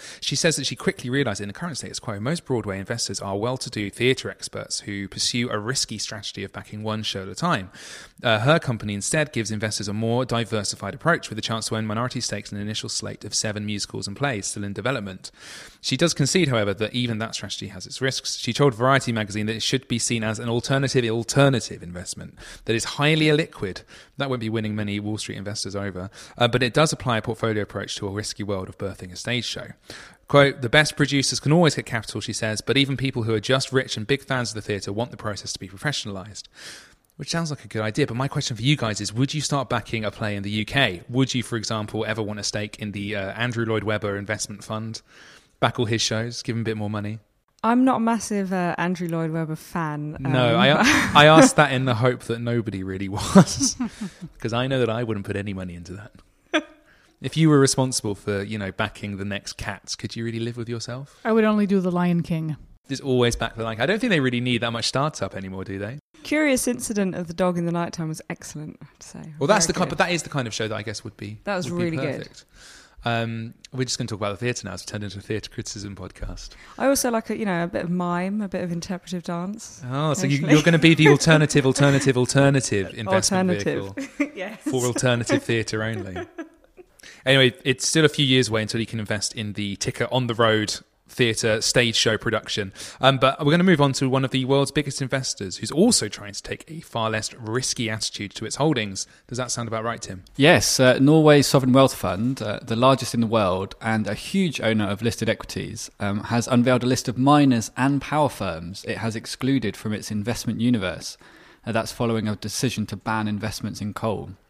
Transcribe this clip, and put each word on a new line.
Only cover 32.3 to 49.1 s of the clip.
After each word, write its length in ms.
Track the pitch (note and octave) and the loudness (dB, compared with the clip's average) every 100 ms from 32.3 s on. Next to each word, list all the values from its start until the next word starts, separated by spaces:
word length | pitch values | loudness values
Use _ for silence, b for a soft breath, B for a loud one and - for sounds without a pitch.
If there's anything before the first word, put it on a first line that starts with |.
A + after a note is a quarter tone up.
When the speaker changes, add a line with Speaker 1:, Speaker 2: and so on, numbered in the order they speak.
Speaker 1:
says, 280 | G#2 A2 G#2+ | -4 -4 -4
"but 160 | - B2+ | 0 2
even 180 | C3+ C3+ | 2 0
people 280 | C3+ B2 | -4 -2
who 100 | A2+ | -2
are 60 | A2 | -2
just 320 | G2+ C3 - | 2 0 2
rich 240 | C3 C3 - | -2 -2 -6
and 100 | G#2 | -2
big 160 | C#3 | -2
fans 280 | - C3 A2+ | -2 -4 -4
of 40 | A2 | -6
the 60 | |
theatre 320 | - G#2 - | -6 -6 -4
want 180 | G2+ A#2+ | -4 -6
the 60 | - | -6
process 340 | A2 G2 - | -8 -8 -8
to 60 | - | -10
be 80 | F#2+ | -12
professionalised." 760 | G2+ D3 C3+ A2+ F#2+ G#2 G2 - B B B B B _ - | -8 -6 -4 -6 -10 -12 -16 -20 B B B B B _ -16
Which 140 | C#3+ | -6
sounds 180 | E3+ E3 | -4 -4
like 160 | C#3+ G#2 | -8 -8
a 20 | |
good 140 | A2 | -4
idea, 260 | G#2+ A2 C#3 | -4 0 -2
but 80 | A#2 | 0
my 140 | C#3 | -4
question 260 | D3 - A2 | -4 -4 -2
for 80 | |
you 140 | B2+ D3+ | 2 2
guys 240 | A2+ G#2 | 0 -4
is, 100 | G2 | -4
would 200 | G#2+ C3+ | -2 -2
you 80 | D#3 | -2
start 280 | - C#3+ B2 | -2 -2 -2
backing 360 | A#2 - A2+ G#2+ | -4 -4 -6 -6
a 60 | |
play 260 | - G#2+ G2+ | -4 -4 -4
in 60 | |
the 80 | G2+ | -4
U 140 | G#2+ G#2 | -4 -2
K? 380 | C#3 B2 F2 - | 0 0 0 -4
Would 260 | A#2+ C3 B2+ | 0 2 0
you, 80 | |
for 140 | - A#2 | -4 -6
example, 480 | G#2 A2 G#2 A2 G#2+ | -4 -4 -4 -4 -4
ever 180 | A2 | -2
want 160 | G#2 G#2+ | -4 -4
a 40 | |
stake 340 | G2+ G#2+ G#2+ - | -6 -4 -6 -8
in 140 | G#2+ | -8
the, 240 | G2+ G2+ G#2 | -6 -4 -4
uh, 140 | F#2+ | -4
Andrew 340 | G#2+ A#2+ A#2 A2+ | -2 -2 0 0
Lloyd 180 | A2 | 0
Webber 320 | G#2+ G#2 G#2 G2+ | 0 -2 -2 -4
investment 480 | G2+ G#2+ - G2+ | -4 -6 -6 -10
fund? 380 | - A2 A2 G#2 b b b b b - | -8 -8 -8 -10 b b b b b -2
Back 180 | B2+ - | -2 0
all 80 | A2+ | 0
his 160 | A2+ | 0
shows, 400 | - A2 A#2+ A#2+ | 0 -2 -4 -8
give 140 | - A#2 | -6 -4
him 60 | |
a 20 | |
bit 140 | A2+ G#2+ | -2 -2
more 120 | G#2 | -4
money? 300 | G#2 G#2 A2 _ _ _ _ | -4 -6 -10 _ _ _ _
Speaker 2:
I'm 220 | A3 A#3+ | 2 4
not 140 | C4 A3+ | 4 2
a 20 | |
massive, 540 | A3+ A3+ - G#3 F#3+ | 0 0 -2 -2 -2
uh, 200 | F#3 F3 - | 0 0 0
Andrew 320 | E3+ F3 | -2 -2
Lloyd 220 | F3 | -2